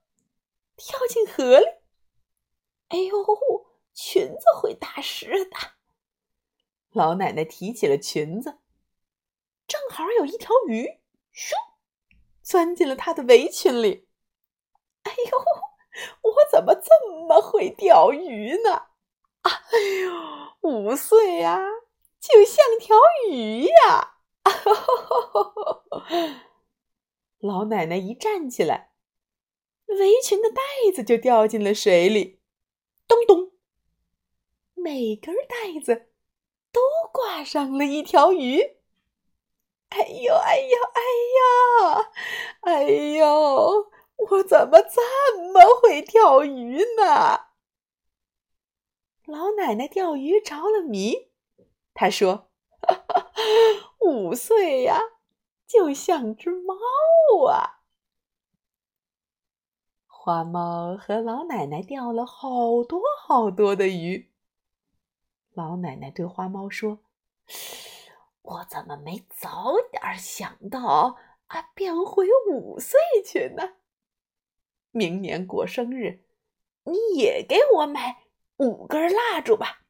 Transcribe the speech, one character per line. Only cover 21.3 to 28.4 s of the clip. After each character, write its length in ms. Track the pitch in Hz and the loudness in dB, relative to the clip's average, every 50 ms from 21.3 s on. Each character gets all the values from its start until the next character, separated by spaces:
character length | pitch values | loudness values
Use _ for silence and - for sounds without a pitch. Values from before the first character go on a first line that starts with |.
| 349 339 | 0 -2
呀， 220 | 339 330 339 370 381 392 427 466 480 _ _ _ _ _ _ _ | -2 -2 -2 -2 -4 -6 -10 -12 -16 _ _ _ _ _ _ _
就 240 | - - 587 427 403 | 2 6 8 8 8
像 220 | - - - 571 508 453 453 | 8 6 4 4 4 2 -2
条 180 | - - 427 440 523 679 698 587 494 415 | 2 4 6 8 8 8 6 4 -2 -4
鱼 360 | 302 247 220 214 220 233 277 | -4 -4 -6 -6 -4 -2 2
呀。” 500 | 381 659 659 539 403 - - - - _ _ _ _ _ _ - | 6 8 8 8 8 6 2 -2 -4 _ _ _ _ _ _ -2
<laughs> 2000 | 392 403 - - 403 427 - - - 523 - - - 523 508 480 - - 415 403 - - 427 415 622 - - _ _ - - - - 320 349 330 311 277 254 - _ _ _ _ _ _ _ _ _ _ _ _ _ _ _ _ _ _ _ | -2 -2 0 0 0 0 0 0 -2 -2 -2 -2 -4 -4 -4 -4 -2 -2 -2 -2 -4 -6 -10 -8 -8 -10 -10 _ _ -14 -12 -10 -6 -4 -4 -4 -4 -8 -12 -20 _ _ _ _ _ _ _ _ _ _ _ _ _ _ _ _ _ _ _
老 260 | - 202 196 185 214 | -8 -6 -4 -4 -4
奶 200 | 214 220 202 165 | -4 -4 -4 -4
奶 100 | 160 170 | -4 -6
一 200 | 190 185 190 240 | -6 -8 -8 -10
站 340 | - - 427 427 381 | -8 -6 -6 -6 -6